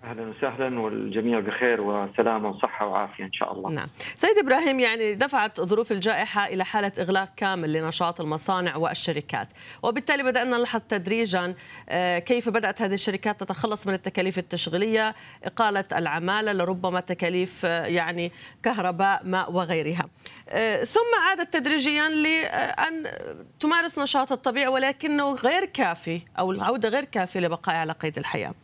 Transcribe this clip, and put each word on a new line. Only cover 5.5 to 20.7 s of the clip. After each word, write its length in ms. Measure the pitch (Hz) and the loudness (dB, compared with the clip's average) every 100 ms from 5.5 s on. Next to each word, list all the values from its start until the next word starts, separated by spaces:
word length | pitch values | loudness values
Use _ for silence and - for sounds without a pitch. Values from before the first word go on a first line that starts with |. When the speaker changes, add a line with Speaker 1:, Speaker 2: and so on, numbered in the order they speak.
| - | -2
Speaker 2:
ظروف 300 | 175 214 233 | 2 2 2
الجائحة 560 | 202 190 220 208 208 202 | 0 2 0 0 0 0
إلى 180 | 190 185 | -2 0
حالة 260 | - 196 196 | 0 0 -2
إغلاق 300 | 180 190 190 - | 0 0 0 -2
كامل 380 | 196 190 160 | -2 0 0
لنشاط 480 | 156 160 160 170 175 | 0 0 0 -2 0
المصانع 540 | 156 156 - 185 175 143 | -4 -2 0 0 0 0
والشركات، 800 | 165 165 - 151 - 123 101 - - - | -2 -2 -2 -4 -2 -4 -4 -12 -20 -4
وبالتالي 400 | 240 233 - 277 | -2 -2 0 2
بدأنا 340 | 262 254 247 240 | 2 2 2 2
نلاحظ 240 | 240 226 - | 2 -2 0
تدريجًا، 640 | 208 180 226 226 185 175 180 - - - | -2 0 0 2 2 0 -6 -12 -20 -4
آه، 300 | 175 180 175 | 0 2 0
كيف 300 | 175 247 233 | 2 0 2
بدأت 320 | 214 220 196 | 0 0 0
هذه 120 | 214 | 0
الشركات 460 | 196 - 190 220 208 | 0 -2 -2 -2 -4
تتخلص 480 | 190 185 226 208 196 | -6 -4 -2 -2 -2
من 60 | |
التكاليف 440 | 190 - 190 190 185 | -2 -2 -2 0 -2
التشغيلية، 760 | 175 175 - 175 214 220 220 214 - - | -4 -4 -2 0 2 2 0 -2 -16 -12
إقالة 420 | - - 220 196 190 - | -12 0 2 2 0 -2
العمالة، 580 | 160 151 180 208 214 | 0 -2 0 0 0
لربما 460 | 202 175 185 180 180 | 0 0 0 0 -2
تكاليف، 680 | 180 180 175 180 180 - 185 | -2 -2 0 0 -2 -2 0
آه، 200 | 170 139 | 0 0
يعني 460 | 170 165 175 175 - - - | 0 0 -2 -6 -8 -20 -4
كهرباء، 580 | 233 214 180 175 196 196 185 | -2 0 0 2 2 2 0
ماء 260 | 185 180 | -2 0
وغيرها. 540 | 175 170 165 151 175 - _ - - - | -2 0 0 0 -2 -4 _ -20 -20 -4
آه، 340 | - 226 | 0 2